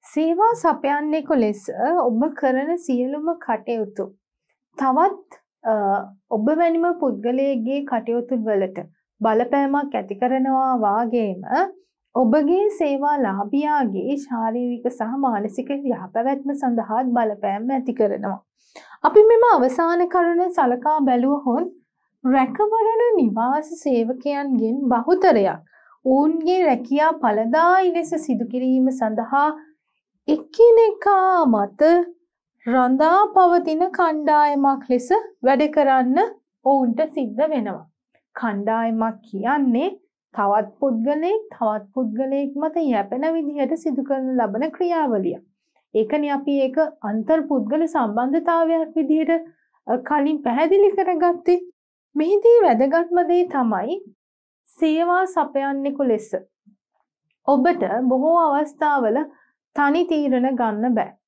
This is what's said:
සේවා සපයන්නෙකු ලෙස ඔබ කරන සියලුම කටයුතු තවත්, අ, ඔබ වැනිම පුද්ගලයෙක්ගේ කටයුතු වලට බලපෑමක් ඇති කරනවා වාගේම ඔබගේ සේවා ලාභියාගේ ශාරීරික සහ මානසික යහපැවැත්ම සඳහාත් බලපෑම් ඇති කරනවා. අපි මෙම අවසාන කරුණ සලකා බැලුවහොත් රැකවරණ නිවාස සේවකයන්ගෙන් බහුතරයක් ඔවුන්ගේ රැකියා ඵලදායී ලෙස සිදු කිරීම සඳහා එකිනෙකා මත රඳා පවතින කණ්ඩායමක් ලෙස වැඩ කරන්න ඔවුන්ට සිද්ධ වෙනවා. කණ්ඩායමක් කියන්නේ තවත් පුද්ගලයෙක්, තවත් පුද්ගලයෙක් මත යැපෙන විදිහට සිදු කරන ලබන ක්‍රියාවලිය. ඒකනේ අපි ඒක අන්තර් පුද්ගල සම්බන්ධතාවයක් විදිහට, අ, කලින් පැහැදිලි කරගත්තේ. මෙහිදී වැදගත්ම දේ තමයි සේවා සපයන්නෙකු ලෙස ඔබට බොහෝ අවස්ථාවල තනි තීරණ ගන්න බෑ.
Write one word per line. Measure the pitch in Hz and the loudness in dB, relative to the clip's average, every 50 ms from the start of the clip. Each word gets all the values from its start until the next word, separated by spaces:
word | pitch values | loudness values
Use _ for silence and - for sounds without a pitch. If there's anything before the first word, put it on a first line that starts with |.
| _ | _
සේවා | - - 302 311 320 339 349 427 453 466 | -6 -4 -2 0 0 0 2 2 0 0
සපයන්නෙකු | 466 - 330 294 - - 269 285 294 294 302 302 320 294 294 320 | 0 0 -2 -2 0 -2 -2 -2 -2 -2 -2 -4 -4 -2 0 0
ලෙස | 262 220 208 202 202 - - - 185 226 285 349 | 0 0 0 -2 -6 -10 -10 -6 -4 -2 0 0
ඔබ | 359 262 247 220 226 277 302 | 0 0 0 0 0 -2 -2
කරන | 302 - - 262 254 262 285 311 349 | -4 -2 -2 0 0 0 -2 -4 -4
සියලුම | 349 339 - 254 247 247 262 285 294 302 330 330 | -6 -4 -4 -2 -2 -2 -4 -4 -4 -4 -4 -6
කටයුතු | 339 - - 226 214 - - 233 226 214 202 - - - - - _ _ _ _ _ _ _ _ _ _ _ _ - | -4 -4 -6 -6 -4 -4 -6 -6 -6 -6 -8 -6 -10 -10 -10 -12 _ _ _ _ _ _ _ _ _ _ _ _ -2
තවත්, | 269 269 262 294 349 403 403 - - _ - _ _ _ _ _ | -2 0 2 2 2 2 0 -4 -16 _ -20 _ _ _ _ _
අ, | - 226 214 214 202 196 196 196 196 - - _ _ | -2 -2 -2 0 0 0 -2 -2 -4 -8 -18 _ _
ඔබ | _ 240 214 214 277 | _ -4 -2 0 0
වැනිම | 311 320 339 330 330 330 339 349 349 | 2 2 2 2 2 0 0 -2 -2
පුද්ගලයෙක්ගේ | 349 311 262 214 202 214 240 254 262 277 277 277 240 220 247 277 285 285 | -2 -2 -4 -4 -4 -4 -4 -2 0 0 0 -2 -2 -4 -4 -4 -6 -4
කටයුතු | 277 254 226 226 233 233 240 240 240 262 240 | -4 -6 -6 -4 -4 -4 -4 -4 -4 -4 -4
වලට | 214 220 208 196 190 185 190 185 - - _ _ _ _ _ _ | -2 -2 -2 -2 -2 -4 -6 -14 -16 -16 _ _ _ _ _ _
බලපෑමක් | 214 226 220 226 240 240 - 277 277 277 277 285 285 285 262 | -2 0 2 0 0 0 0 0 0 0 -2 -4 -4 -4 -6
ඇති | 220 190 196 202 | -8 -6 -8 -6
කරනවා | 196 247 247 262 262 262 269 262 262 262 262 254 | -4 -2 -2 0 0 0 0 0 0 0 0 0
වාගේම | 240 214 202 202 220 240 226 233 240 220 196 190 185 190 - - 311 381 381 381 _ _ _ _ _ _ _ _ | 0 0 0 0 0 -2 -2 -2 -2 -2 -2 -6 -8 -6 -4 -2 -2 -2 -4 -6 _ _ _ _ _ _ _ _
ඔබගේ | 240 262 220 233 311 294 285 349 381 415 415 | 0 2 2 2 2 2 2 2 2 0 -2
සේවා | 403 - 330 294 277 269 285 294 294 | -2 -2 -2 -2 -2 -2 -2 -2 -2
ලාභියාගේ | 285 247 196 190 196 202 208 277 277 302 302 302 294 262 208 196 190 180 262 285 277 | 0 -2 -2 -2 -4 -6 -2 -2 -2 0 0 0 0 -2 -2 -4 -4 -4 -4 -6 -6
ශාරීරික | 277 - 247 226 226 226 220 247 247 247 240 233 240 | -6 -8 -6 -4 -4 -4 -4 -4 -4 -4 -6 -4 -6
සහ | 247 247 - 226 226 254 | -6 -6 -4 -8 -6 -4
මානසික | 277 277 254 226 202 202 214 - - 254 - | -2 -2 -2 -2 -2 -4 -6 -8 -8 -8 -6
යහපැවැත්ම | 285 277 285 262 226 - 185 185 - 226 233 262 277 277 277 277 | -8 -6 -4 -4 -4 -6 -8 -8 -6 -4 -2 -2 -4 -4 -4 -6
සඳහාත් | 285 277 277 247 240 226 202 202 214 240 262 254 | -6 -4 -2 -2 -2 -2 -4 -2 -4 -2 -2 0
බලපෑම් | 233 240 233 214 208 202 208 202 196 208 226 254 | 0 0 0 -2 -4 -4 -6 -6 -4 -4 -4 -4
ඇති | 269 262 262 262 214 | -4 -4 -4 -6 -2
කරනවා. | - 214 202 202 - 202 196 - - _ _ _ _ _ _ _ - - - - _ | 0 0 0 0 -4 -6 -6 -8 -8 _ _ _ _ _ _ _ -20 -20 -20 -12 _
අපි | - 320 - 427 | -2 6 8 8
මෙම | 427 440 466 453 494 | 10 10 8 8 8
අවසාන | 480 403 285 247 262 254 - 330 330 349 349 359 | 6 6 4 4 2 2 0 0 2 2 2 0
කරුණ | 349 359 359 349 339 339 339 359 359 | 2 2 2 2 2 2 2 0 0
සලකා | 359 349 277 247 240 247 247 302 311 311 | 0 0 2 2 0 0 0 0 0 2
බැලුවහොත් | 277 262 247 247 247 269 285 285 285 254 233 294 359 359 - _ _ _ _ _ _ _ _ _ - | 2 2 2 2 2 2 0 0 0 -2 -2 0 -2 -6 -8 _ _ _ _ _ _ _ _ _ -2
රැකවරණ | 254 262 277 262 - - - 427 427 440 453 427 440 453 440 480 480 | 2 2 2 2 0 0 -2 0 0 2 2 2 2 2 2 2 2
නිවාස | 440 359 254 214 196 220 233 254 277 302 302 311 330 | 4 2 2 2 0 0 -2 0 -2 -2 -4 -8 -14
සේවකයන්ගෙන් | 320 - 294 254 233 226 226 254 254 - 285 285 277 285 277 262 220 220 220 247 285 277 | -6 -2 0 0 0 0 -2 -6 -6 -6 -6 -4 -4 -2 -2 -2 0 0 -2 -2 -2 -2
බහුතරයක් | 247 240 226 240 311 370 359 381 370 269 214 190 180 165 160 _ _ _ _ _ _ _ _ _ | 0 0 0 0 0 0 4 4 4 4 4 2 0 -2 -6 _ _ _ _ _ _ _ _ _
ඔවුන්ගේ | 254 262 277 294 311 320 330 320 339 370 370 | 2 2 4 2 2 0 0 0 0 0 2
රැකියා | 359 302 254 247 247 233 269 285 302 320 320 | 2 2 0 0 -2 -2 0 2 2 2 0
ඵලදායී | 311 - 226 208 214 226 233 247 311 330 349 359 381 381 359 | 0 -2 0 0 0 -2 0 2 2 4 4 4 4 2 2
ලෙස | 339 339 330 - 349 311 | 0 -2 -4 -4 -6 -6
සිදු | - - 240 208 233 | -4 -4 -4 -4 -4
කිරීම | - - 254 254 262 262 262 254 262 | -6 -4 -4 0 0 2 2 2 0
සඳහා | 262 - 226 214 214 220 233 233 277 277 294 302 311 - - _ _ _ _ _ _ _ _ _ _ _ _ - | 0 -2 -4 -2 -2 -4 -4 -2 0 0 0 0 -2 -6 -16 _ _ _ _ _ _ _ _ _ _ _ _ -2
එකිනෙකා | 302 311 - _ - - 466 480 453 453 453 427 427 - - 403 403 381 370 381 370 349 | -2 -2 -4 _ 4 6 8 8 8 8 6 4 2 0 0 2 2 4 4 2 2 2
මත | 320 254 226 208 202 196 196 - 294 320 339 349 349 349 - _ _ _ _ _ _ _ _ _ _ | 2 2 2 2 0 -4 0 2 4 4 4 4 2 -2 -8 _ _ _ _ _ _ _ _ _ _
රඳා | 233 247 254 254 254 262 269 302 320 349 392 427 427 | -2 0 2 2 2 2 2 4 4 4 4 2 4
පවතින | 427 381 370 349 349 349 349 320 311 320 359 370 | 4 4 6 6 4 2 2 0 -2 -2 -2 -2
කණ්ඩායමක් | 370 - 349 320 311 302 302 311 302 294 294 294 285 277 277 277 269 269 - | 0 0 0 0 0 -2 0 2 4 4 4 2 2 2 0 0 0 -2 -2
ලෙස | - 247 247 247 - 370 440 440 - - _ | -2 -2 -2 2 0 0 0 0 -4 -14 _
වැඩ | 254 254 277 262 302 294 | 0 2 2 2 0 0
කරන්න | 302 311 285 269 262 262 254 254 262 339 427 453 - _ _ _ _ _ _ | 2 2 2 4 4 2 2 2 2 0 0 0 -4 _ _ _ _ _ _
ඔවුන්ට | 262 277 269 254 233 226 240 320 311 | 0 2 2 2 0 0 -2 -4 -4
සිද්ධ | - 302 262 214 208 226 | -4 -6 -6 -6 -2 -2
වෙනවා. | 302 311 311 254 214 202 185 165 160 _ _ _ _ _ _ _ _ _ _ | -2 -2 -2 -4 -4 -6 -8 -12 -14 _ _ _ _ _ _ _ _ _ _
කණ්ඩායමක් | - - 226 202 202 202 214 226 226 226 233 226 220 220 226 220 - | -6 -6 -4 -4 -4 -4 -2 -2 -2 -2 -2 -2 -2 -2 -4 -6 -10
කියන්නේ | _ - - 196 208 240 285 302 277 254 226 247 311 392 381 - _ _ _ _ _ _ - | _ -12 -10 -6 -4 -2 0 0 0 0 0 0 -2 -4 -6 -10 _ _ _ _ _ _ -6
තවත් | - 202 202 202 214 208 202 - | -4 0 0 0 0 -2 -4 -8
පුද්ගලයෙක්, | _ 277 269 240 226 226 277 294 302 320 359 427 440 427 - | _ -2 -2 -2 -2 -2 -2 -2 -2 -2 -2 -2 -4 -4 -10
තවත් | - - 240 214 214 214 208 _ | -8 -4 -4 -2 -2 -4 -10 _
පුද්ගලයෙක් | _ 262 262 214 214 233 269 269 277 277 285 277 277 | _ -6 -6 -4 -4 -6 -4 -4 -4 -4 -4 -6 -6
මත | 285 302 320 311 339 | -6 -6 -4 -4 -2
යැපෙන | 320 277 233 202 196 202 - 254 294 320 | -2 0 -2 -2 -2 -4 -6 -4 -4 -2
විදිහට | 330 330 302 285 285 294 277 262 320 | -2 -4 -4 -6 -4 -4 -2 -2 -4
සිදු | 330 - 320 254 277 | -4 -4 -4 -4 -4
කරන | 269 277 277 269 262 262 | -4 -4 -4 -4 -2 -2
ලබන | 262 247 226 208 196 220 285 320 | -2 -2 -2 -2 -2 -4 -6 -6
ක්‍රියාවලිය. | 311 - 370 349 349 320 302 262 226 202 190 175 - - _ _ _ _ _ _ _ _ _ _ - | -4 -4 -4 -2 0 -2 0 0 -2 -2 -2 -4 -6 -8 _ _ _ _ _ _ _ _ _ _ -2
ඒකනේ | 214 220 214 294 302 294 285 | -2 -2 0 -2 -2 -2 -2
අපි | 285 277 277 285 285 277 | -4 -4 -2 -2 0 0
ඒක | 269 262 262 311 311 302 - _ | 0 0 0 -2 -2 -2 -4 _
අන්තර් | - 202 214 220 202 247 320 320 285 | -8 -6 -6 -4 0 0 0 0 0
පුද්ගල | - 285 247 208 214 269 311 330 | -2 -2 -2 -2 -2 -2 -2 -2
සම්බන්ධතාවයක් | 320 330 302 247 208 208 233 247 262 285 330 330 349 339 330 330 320 330 330 320 320 | 0 0 -2 -2 0 -2 -2 -2 0 -2 -2 0 0 0 2 2 0 0 -2 -2 -2
විදිහට, | - 320 302 285 302 311 311 - 330 330 330 - _ _ _ _ _ _ _ | -2 -4 0 0 0 0 2 0 -2 -2 -2 -10 _ _ _ _ _ _ _
අ, | - 233 254 | -4 -4 -4
කලින් | 254 - 302 302 285 294 311 285 | -2 -2 -2 0 0 0 -2 -2
පැහැදිලි | - 254 240 269 320 320 381 403 403 392 | -4 -2 0 0 2 2 4 4 4 4
කරගත්තේ. | 392 392 370 370 359 311 349 349 349 349 - 349 359 359 359 - _ _ _ _ _ _ _ _ _ | 2 0 -2 -2 0 0 0 0 0 0 0 0 0 0 0 -12 _ _ _ _ _ _ _ _ _
මෙහිදී | 285 311 339 415 403 427 466 480 466 | -4 0 2 0 4 6 6 6 6
වැදගත්ම | 403 302 233 220 269 277 311 330 339 339 349 359 | 6 4 4 4 2 2 2 0 0 0 0 0
දේ | 349 - 349 359 359 | 2 2 2 0 0
තමයි | 262 277 269 247 226 214 185 196 254 349 403 - - _ _ _ _ _ _ _ _ _ _ _ _ | 0 -2 -2 0 0 -2 -2 -4 -6 -8 -10 -12 -18 _ _ _ _ _ _ _ _ _ _ _ _
සේවා | - - 330 311 311 320 339 349 359 359 381 | -4 -2 0 0 2 2 2 2 2 0 0
සපයන්නෙකු | 370 370 339 285 285 277 277 277 277 277 277 277 285 277 - 277 | 0 -2 -2 -2 -2 -2 -4 -2 -2 -4 -4 -4 -4 -2 -2 0
ලෙස | 254 220 214 214 - - - - _ _ _ _ _ _ _ _ _ _ _ _ _ _ _ _ _ _ _ _ - | 0 0 -2 -2 -8 -8 -10 -10 _ _ _ _ _ _ _ _ _ _ _ _ _ _ _ _ _ _ _ _ 0
ඔබට | 285 269 254 349 349 349 - - 202 240 | 2 2 2 0 0 0 -2 -4 -2 -2
බොහෝ | 262 247 262 262 277 320 339 339 330 | 0 0 0 0 2 2 2 2 2
අවස්ථාවල | 302 277 285 302 294 - _ 311 302 285 277 240 214 220 277 311 - _ _ _ _ _ _ _ _ _ | 2 0 0 -2 -4 -4 _ -2 0 0 0 0 0 0 -2 -4 -6 _ _ _ _ _ _ _ _ _
තනි | 285 285 285 294 339 349 | 0 0 2 2 0 0
තීරණ | 359 330 302 294 269 254 247 247 262 | 0 0 -2 0 0 0 0 0 0
ගන්න | 269 233 240 220 208 208 226 254 233 | 0 -2 -2 -2 -2 -2 -2 0 0
බෑ. | 214 - - - _ _ | -2 -2 -4 -10 _ _